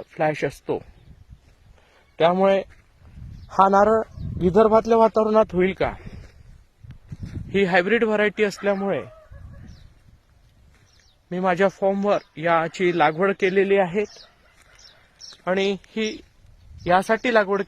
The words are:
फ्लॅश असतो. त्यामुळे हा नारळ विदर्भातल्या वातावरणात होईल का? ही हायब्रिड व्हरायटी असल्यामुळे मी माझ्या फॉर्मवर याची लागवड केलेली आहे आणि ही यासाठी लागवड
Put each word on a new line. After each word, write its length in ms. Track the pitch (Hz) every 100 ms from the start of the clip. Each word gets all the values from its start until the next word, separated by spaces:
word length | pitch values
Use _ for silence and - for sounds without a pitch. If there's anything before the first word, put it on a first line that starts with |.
| -
फ्लॅश 380 | - 156 151
असतो. 340 | 143 - - 117 - - - - - - _ _ _ - _ _ _ -
त्यामुळे 440 | 165 185 196 196 - - _ _ - - - - -
हा 180 | - 190
नारळ 320 | 196 208 220 226 - - -
विदर्भातल्या 600 | 180 185 220 220 226 226
वातावरणात 540 | 226 220 214 214 214
होईल 200 | 175 185
का? 180 | 180 131 101 - - - - - - _ _ - - - - - - -
ही 160 | 196
हायब्रिड 400 | 190 185 180 233
व्हरायटी 400 | 220 214 208 202
असल्यामुळे 560 | 208 - 202 196 196 151 - - - - - - - - - _ _ _ _ _ _ _ _ _ _ _ _ _ _
मी 80 | 180
माझ्या 280 | 185 175 196
फॉर्मवर 480 | - 196 196 202 170 - -
याची 600 | 165 165 165 - 180 170
लागवड 340 | 151 156 190 190
केलेली 360 | 190 196 196 196
आहे 260 | 180 190 208 - - _ _ _ _ _ - _ _ _ - - -
आणि 240 | 190 196 190 -
ही 220 | 220 214 - - _ - - - - 170
यासाठी 460 | 180 190 220 254
लागवड 280 | 226 190 196